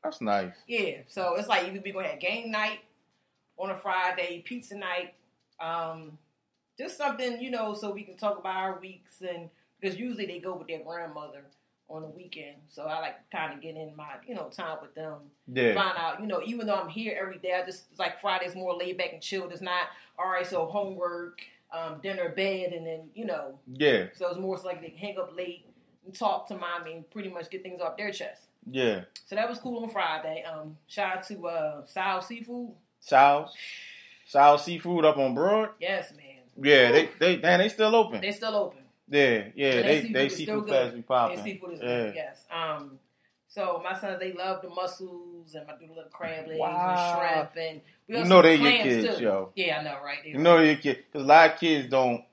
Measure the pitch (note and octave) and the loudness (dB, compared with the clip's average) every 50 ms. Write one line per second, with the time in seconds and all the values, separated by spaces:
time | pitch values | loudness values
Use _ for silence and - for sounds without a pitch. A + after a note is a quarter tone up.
0 | - - D4+ - A#2+ G#2+ G2+ G2+ F#2+ F2+ F2+ - _ _ A#3 A3+ G3+ E3+ C#3 C3+ | -8 -10 -10 -6 -4 -2 0 0 -2 -4 -10 -16 _ _ -6 -4 -4 -4 -6 -10
1 | - _ - - F#3 F3 F3 F3+ G#3 - G#3+ F#3+ F3+ F#3 F#3+ G3 F#3+ G3+ F#3+ F#3+ | -14 _ -10 -6 -4 -4 -2 -4 -2 0 0 0 0 -2 -8 -10 -12 -10 -10 -8
2 | F#3+ D#3 D3 C3+ E3 F3+ G#3 A#3 A#3 A3+ A3 G#3+ G#3+ G#3 - - - _ _ _ | -8 -8 -10 -6 -6 -6 -6 -6 -8 -8 -6 -4 -4 -4 -6 -10 -16 _ _ _
3 | _ _ _ _ _ _ _ _ _ _ _ - F#3 G3 F#3+ F#3+ - G3+ F#3 F#3 | _ _ _ _ _ _ _ _ _ _ _ -12 -8 -8 -8 -8 -6 -4 -2 0
4 | F#3 F#3 F#3 F3+ F3 F3+ F3 E3+ F3 - B3 A#3+ A#3+ - G#3+ G3+ G3+ F#3 F3 F3+ | 0 -2 -2 -2 -6 -6 -8 -12 -12 -12 -12 -12 -12 -14 -14 -12 -8 -6 -6 -6
5 | F3+ F3+ - _ _ _ _ _ _ _ _ _ E3 E3 E3 E3+ E3 D#3+ D#3+ D#3+ | -8 -10 -16 _ _ _ _ _ _ _ _ _ -10 -6 -6 -6 -6 -6 -8 -12
6 | D#3+ D#3 D3+ D#3 _ _ _ _ _ _ _ _ _ _ _ _ C4+ - - - | -14 -18 -20 -20 _ _ _ _ _ _ _ _ _ _ _ _ -14 -12 -8 -4
7 | D4 C#4+ - - B3+ B3 A#3 A#3 B3 C4 B3 A#3 A3 G#3+ G#3 G3+ - G#3 G3 G3+ | -4 -4 -4 -2 -6 -6 -6 -6 -8 -8 -6 -4 -4 -6 -6 -8 -8 -10 -10 -10
8 | G#3 - F#3 - - G#3 G#3 F3+ F3+ F#3+ F#3 F#3+ F#3+ F#3+ F#3+ F#3 F#3 F#3+ F#3+ F#3 | -12 -16 -16 -6 -4 -4 -4 -4 -6 -6 -6 -4 -4 -6 -6 -8 -14 -18 -20 -20
9 | _ _ _ _ F3+ F3+ F3 E3+ E3+ E3 _ _ _ _ _ _ - G3 F#3 F#3+ | _ _ _ _ -12 -10 -10 -10 -12 -16 _ _ _ _ _ _ -8 -8 -6 -6
10 | A#3 B3+ A#3 G#3+ G3+ F3+ F3 F3 E3+ F#3 F3+ D#3+ D#3 D#3+ E3 D#3 - D#3 E3+ E3+ | -8 -8 -8 -8 -8 -8 -10 -10 -10 -10 -10 -10 -10 -12 -12 -12 -10 -12 -12 -10
11 | E3+ D#3+ D3+ D3+ D3 D3 D3 C#3+ C#3 _ _ _ _ _ _ _ _ _ D#3 D#3 | -10 -12 -12 -14 -16 -16 -18 -20 -20 _ _ _ _ _ _ _ _ _ -16 -14
12 | D#3 D#3 E3+ F3+ F3+ F3 - D#3+ D3 C#3+ C#3+ - _ _ _ - D3 D#3 D#3 D#3 | -14 -14 -16 -18 -18 -18 -16 -16 -16 -18 -20 -20 _ _ _ -12 -8 -6 -6 -4
13 | D#3+ D3 - - _ _ - F3+ D#3 D3+ D3 C#3+ - D#3+ D#3+ D#3 D#3 D#3 D3+ D3+ | -6 -8 -10 -12 _ _ -8 -6 -6 -6 -8 -12 -14 -14 -12 -12 -14 -14 -16 -18
14 | D3+ D3 C#3 B2 - - A#3+ G3 D#3 - - - F3+ E3 D#3+ D3+ D3 C#3+ _ - | -16 -16 -16 -18 -16 -14 -12 -12 -12 -12 -12 -10 -10 -8 -8 -10 -12 -18 _ -12
15 | D#3 D#3 D3+ D3 D3 - _ _ _ - B2+ B2+ B2 A#2+ A2 G3 G3 F#3 F3+ F3 | -12 -12 -12 -14 -18 -20 _ _ _ -8 0 4 4 4 4 4 2 0 0 -2
16 | E3 E3 D3+ D#3+ G#3 G#3+ G3+ - - A3 A#3+ A#3+ A3 G#3 G3 F#3+ D#3+ D#3 D#3+ G#3+ | -4 -4 -4 -6 -6 -6 -6 -6 -6 -6 -8 -6 -4 -2 -2 -2 -2 -6 -10 -10
17 | A3+ G#3+ F3+ E3+ F#3+ F#3+ F#3 - - F3+ F3+ F#3 F3+ F3+ F#3 - - _ _ _ | -8 -8 -6 -6 -8 -8 -10 -10 -6 -2 -2 -2 -2 -6 -10 -16 -18 _ _ _
18 | F#3+ F3 F3+ - - G3+ F#3 F#3 F3+ F3 F3+ F#3 F#3 F3+ F3 F3 F3+ F3+ F3+ F3+ | -6 -6 -6 -4 -4 -2 -2 -2 -4 -6 -8 -8 -6 -6 -4 -4 -4 -6 -4 -6
19 | F3+ E3 E3 D#3+ - - - F#3+ F#3 F3 F3 E3+ F#3+ F#3 F3 F3+ E3+ - - - | -6 -6 -6 -12 -12 -8 -6 -6 -6 -8 -10 -10 -8 -4 -4 -4 -4 -6 -8 -18
20 | - _ _ - F3 F#3 F#3 F3+ F3+ F3+ F#3+ F3 E3 E3 F#3+ G#3 G3+ G3 F#3+ F#3 | -20 _ _ -6 -4 -4 -2 -4 -4 -4 -4 -4 -4 -2 -4 -6 -6 -6 -6 -6
21 | F3+ F3 E3+ F3 E3+ E3+ E3+ - - - _ _ _ _ - E3 E3 D#3+ D3+ C#3+ | -6 -6 -6 -6 -12 -12 -16 -18 -20 -20 _ _ _ _ -10 -10 -8 -8 -10 -10
22 | - F#3+ G3 F#3+ F3+ E3 D#3 - F#3+ G3 F#3+ F#3 F#3 F3 F3 E3+ D#3+ E3 D#3+ D#3+ | -8 -8 -6 -4 -4 -6 -4 -2 -2 -2 -2 -2 -4 -6 -6 -8 -10 -10 -10 -10
23 | D#3+ D#3 _ G#3 A3+ G#3+ E3+ D#3 C#3+ C3+ C3+ - _ - B2+ C3 D3+ C#3+ B2+ G#2 | -12 -16 _ -12 -8 -8 -8 -8 -8 -10 -14 -18 _ -20 -6 0 2 4 4 4
24 | F2+ F#2+ - - F3+ F3 F3+ F3+ F#3+ F#3+ F#3+ F3 F3+ F#3 F3+ D#3+ D#3+ D#3+ - D3+ | 0 -2 -8 -6 -6 -6 -6 -4 -6 -6 -6 -8 -8 -10 -10 -10 -12 -18 -16 -12
25 | F#3+ G#3 G3 F#3 F3+ - D#3+ F3 F3+ F3 E3+ F3+ _ _ _ _ _ _ _ _ | -12 -10 -8 -8 -10 -10 -8 -10 -10 -10 -10 -16 _ _ _ _ _ _ _ _
26 | _ F#3 F#3+ - A#3 G#3 F#3+ - - - - F#3 E3+ E3+ F3 E3+ E3+ D#3+ D#3+ E3 | _ -20 -14 -4 -2 -2 -2 -2 -6 -10 -12 -10 -8 -8 -8 -8 -8 -12 -14 -16
27 | D#3+ _ _ G#3+ G3+ F#3+ F3+ F3 E3 D#3+ - F#3+ F#3 F#3+ F3+ E3+ F3 E3 - - | -18 _ _ -12 -12 -10 -10 -12 -14 -12 -14 -14 -14 -12 -10 -8 -8 -8 -6 -6
28 | G#3 G#3 F#3+ - - - - - _ _ _ _ _ - B2+ C3 B2+ A#2 G#2+ F#2 | -8 -8 -8 -8 -10 -12 -12 -16 _ _ _ _ _ -8 -4 0 0 0 0 -2
29 | F#2 - _ - _ _ G3 G#3 A3 A#3+ B3 A#3 - B3+ A#3+ A#3 A3+ G#3+ G3 G3+ | -6 -12 _ -20 _ _ -4 -4 -4 -4 -6 -8 -10 -10 -8 -8 -8 -8 -4 -4
30 | F3+ D#3+ D#3 D#3 D#3 D#3+ D#3 E3 - E3+ D#3+ D#3 D#3 D#3 D#3 - _ _ - - | -2 -2 -2 -4 -6 -8 -8 -8 -10 -12 -12 -12 -14 -16 -18 -20 _ _ -6 -6
31 | F3+ F#3 F#3 F#3 F#3 - G#3+ F3+ E3+ E3+ E3+ E3 D#3 D3+ D3+ D3 C3+ - - F#3+ | -4 -4 -4 -6 -10 -12 -14 -10 -8 -6 -4 -4 -4 -4 -6 -8 -14 -12 -8 -4
32 | F#3 F#3+ F#3+ F#3 F#3 - A#3 A#3 A3+ A#3 A#3+ B3 A#3+ A#3 G#3+ _ _ _ _ _ | -2 -2 -2 -4 -6 -8 -14 -14 -12 -12 -10 -10 -10 -12 -14 _ _ _ _ _
33 | _ - - C3 C#3 C#3+ C#3+ D3 D#3 - - - - - - - - - - - | _ 4 8 8 10 10 8 4 0 -4 -12 -16 -16 -14 -14 -16 -16 -18 -20 -20
34 | - - - _ _ - - C#3 C#3 D3 D3 D3 D3+ E3+ F3 E3 - F3 F3 E3+ | -20 -20 -20 _ _ -2 6 8 10 10 10 8 4 -4 -8 -6 -4 -2 -2 4
35 | D#3 D#3 D3+ C#3 C#3 C3 B2 C3 D#3 F#3+ G#3 A3 A3 G#3 - _ E3 F3+ G3 F#3 | 4 4 4 6 2 0 2 2 2 4 4 2 0 -2 -6 _ -6 -4 -4 -4
36 | - - - - - - - - - _ _ - C3 C#3+ D3 C3+ B2+ A#2+ A#2+ D3+ | -6 -8 -16 -20 -20 -20 -20 -20 -20 _ _ -2 6 8 10 10 10 10 8 6
37 | E3 D#3 - - D#3+ F3+ F3+ E3 - E3+ F3+ F3 F#3+ A3 - - A3 G#3+ A3 A#3 | 6 4 0 2 4 4 4 4 4 4 6 6 4 2 2 2 2 6 6 6
38 | A3 A3 A#3 G#3 F#3 G3+ G3+ G#3 A3+ A3 G#3+ G#3 G#3 - - - - _ _ _ | 4 4 0 -6 -6 -6 -6 -6 -6 -4 -2 -2 -2 -2 -6 -14 -20 _ _ _
39 | _ _ C3+ C#3+ C#3+ C3 A#2+ A2 G2+ G#2 - - C#3 C3+ C3 A#2+ A#2 C3 D3 D#3 | _ _ 4 6 6 6 4 2 0 -4 -6 0 0 2 2 4 4 4 4 2
40 | C3+ A#2 A2 C3 C3+ C#3 C3 - D#3+ - - - G#2 G#2+ C3+ C3+ B2 A#2+ A#2 A#2+ | 2 0 0 0 0 0 0 -4 -6 -4 -4 -4 -2 0 2 2 2 0 -4 -10
41 | A2+ _ C3+ B2 A#2 A2 - - G#2 G#2 F#2+ F#2+ - - E3+ D3+ B2 B2 A#2+ B2 | -6 _ 2 2 2 2 0 -4 -8 -8 -10 -10 -12 -14 -12 -10 -6 -4 -2 -2
42 | A#2 G#2+ G2+ - - - - - _ _ E3+ E3 E3 D#3+ D3+ D3 C#3+ C#3 C3+ C3+ | -2 -4 -6 -8 -10 -12 -12 -18 _ _ -8 -6 -4 -4 -6 -8 -10 -14 -20 -20
43 | _ _ _ _ _ _ _ _ _ _ - G#3 G3 F3+ F3+ E3+ E3+ F3+ F#3+ F#3 | _ _ _ _ _ _ _ _ _ _ -8 -6 -4 -4 -4 -4 -4 -6 -8 -6
44 | - G3 F#3 F3+ F#3 F#3 F#3 F3 F#3 F#3+ - - F3+ F3+ E3+ F3+ F#3 F#3 F3+ - | -6 -8 -8 -6 -8 -8 -8 -6 -6 -6 -6 -6 -8 -10 -8 -6 -6 -6 -6 -10
45 | F#3+ F#3 F3+ F3 F3 F3 F3 E3+ E3 D#3+ D#3 D#3 D3 D3 D3+ D3+ E3 D#3+ E3 E3 | -14 -14 -14 -16 -16 -18 -20 -20 -20 -18 -18 -16 -16 -16 -18 -20 -20 -20 -20 -20
46 | E3 D#3+ _ - E3+ D#3+ D#3+ D#3+ D#3+ D#3+ D#3+ D#3+ E3 F3 F3 F3 F3+ F#3 F3+ F3+ | -20 -20 _ -12 -10 -8 -8 -10 -10 -8 -4 -4 -2 -2 0 0 0 2 2 2
47 | F3 F3 F3 E3+ E3+ E3+ E3 D#3+ D3 D#3+ - E3+ E3 D#3+ D#3 D3+ - _ _ _ | 0 0 0 0 0 2 2 0 0 -2 -6 -8 -8 -8 -8 -10 -18 _ _ _
48 | _ _ A3 - E3+ F3+ F#3+ F3+ E3+ E3 E3 D3+ C#3+ C#3+ C#3+ C#3 C3 C3+ B2 A2+ | _ _ -4 0 6 10 12 12 12 12 10 8 8 6 4 4 4 4 2 2
49 | A2 A2 G#2 - B2 A2 G2 G2 F#2+ F#2+ - G3 F#3 E3+ D3+ D3+ D3+ D3+ C#3+ C#3 | 2 0 0 0 0 0 0 0 -2 -6 -6 -4 -4 -2 -2 -4 -4 -6 -8 -10
50 | C#3+ C#3+ C#3+ D3 - D#3 D3 C3+ D#3 E3+ E3+ E3 D#3+ D#3 D3+ - - C#3+ B2 - | -10 -10 -10 -10 -10 -8 -2 4 8 10 10 10 10 8 6 4 2 0 -2 -2
51 | - _ _ D3+ C3+ C3+ D3 D#3+ E3 D#3+ D#3+ - - E3+ D#3+ D3 C3 A#2+ B2+ C3 | -4 _ _ -6 6 10 12 12 12 10 8 4 2 2 2 2 0 2 2 4
52 | C3 B2+ A#2 A#2 - _ | 4 4 2 -2 -4 _